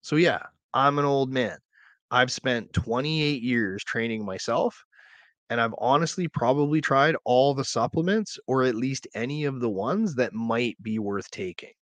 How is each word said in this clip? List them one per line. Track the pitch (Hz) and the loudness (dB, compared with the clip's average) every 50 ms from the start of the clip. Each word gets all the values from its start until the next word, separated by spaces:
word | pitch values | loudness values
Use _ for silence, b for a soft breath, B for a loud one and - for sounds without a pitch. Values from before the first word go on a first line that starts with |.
So | _ - 151 | _ 0 2
yeah, | 151 170 160 107 82 - - _ _ _ _ - | 4 4 4 2 0 -6 -12 _ _ _ _ 0
I'm | 123 135 143 143 147 | 4 4 4 4 4
an | 143 | 2
old | 143 139 139 135 131 | 2 2 2 0 0
man. | 131 131 120 101 87 - _ b b b b b b b b _ | 0 -2 -2 -2 -4 -10 _ b b b b b b b b _
I've | 120 127 131 127 | 2 2 2 2
spent | - - - 127 123 117 101 - - | 0 -4 -2 -2 -2 -2 -4 -2 -4
twenty-eight | - - 117 113 123 139 151 156 156 151 147 147 123 | -4 -2 0 -2 -2 0 0 0 0 0 0 0 -2
years | 113 123 123 120 110 95 95 104 - | -2 0 0 2 0 0 -2 -6 -6
training | - - 120 113 117 113 110 107 | -6 -4 -2 -2 -2 -2 -4 -4
myself, | 98 95 95 - - 117 127 - 240 - - - b b b b b b b b b b b _ _ | -6 -8 -6 -4 -2 0 0 0 0 -2 -6 -20 b b b b b b b b b b b _ _
and | 117 120 | -2 -2
I've | 117 113 - | 0 -2 -2
honestly | - - 120 139 151 165 160 - - 180 | -2 0 2 2 2 2 0 -2 -4 -6
probably | 156 - - 120 120 131 147 147 143 151 160 | -4 -2 0 2 2 4 2 2 2 2 0
tried | 147 - 139 135 139 156 160 - _ | 2 2 4 4 4 4 2 0 _
all | - 123 127 131 143 143 | 2 4 4 4 4 2
the | 135 135 | 0 -4
supplements, | - - 117 113 127 - 165 165 180 202 226 208 - - - _ | -2 0 0 -2 0 0 -2 0 0 0 0 -2 -4 -10 -14 _
or | - 127 131 127 | -2 2 2 2
at | 127 117 | 2 2
least | 110 123 135 135 - - - - | 0 -2 -2 -4 -6 -10 -10 -6
any | 104 113 127 147 151 151 | -6 -4 -4 -4 -2 -4
of | 143 135 127 | -4 -2 -2
the | 120 117 | -2 -2
ones | 101 92 98 120 165 208 226 196 143 | -2 -2 -2 0 0 0 0 0 0
that | 120 123 107 92 | 0 -2 -2 -2
might | 113 117 113 117 117 123 117 - _ | -4 -2 0 0 0 0 -2 -4 _
be | 107 110 110 | -6 -4 -4
worth | 110 104 104 101 98 92 - | -2 -2 -2 -4 -4 -6 -8
taking. | - - 101 92 87 - - - _ _ | -10 -8 -8 -8 -8 -12 -18 -20 _ _